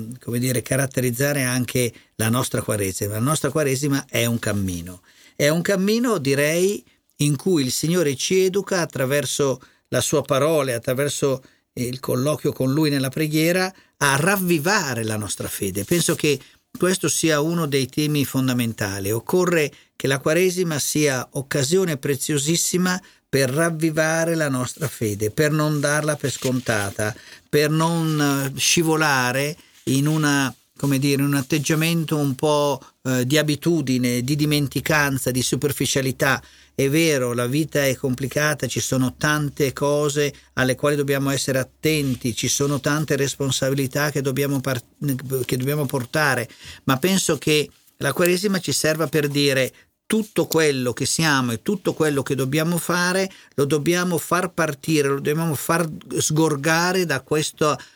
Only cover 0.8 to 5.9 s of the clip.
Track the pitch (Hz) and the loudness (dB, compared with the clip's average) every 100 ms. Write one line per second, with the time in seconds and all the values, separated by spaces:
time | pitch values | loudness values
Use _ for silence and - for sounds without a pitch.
0.8 | 139 131 123 120 143 147 127 127 120 127 | -2 0 -2 0 0 0 0 -2 0 0
1.8 | 120 - _ - 113 123 127 117 - 107 | -2 -4 _ -4 0 0 0 -4 -2 -2
2.8 | 98 - 101 107 131 156 143 156 143 131 | -2 -4 -4 -2 -2 0 -2 0 0 0
3.8 | 147 139 - 117 117 117 110 101 95 87 | 0 -2 -2 -2 0 0 -2 -2 -2 -4
4.8 | 85 90 _ - - - 147 165 170 196 | -10 -16 _ -20 -12 0 2 2 0 0
5.8 | 196 | 2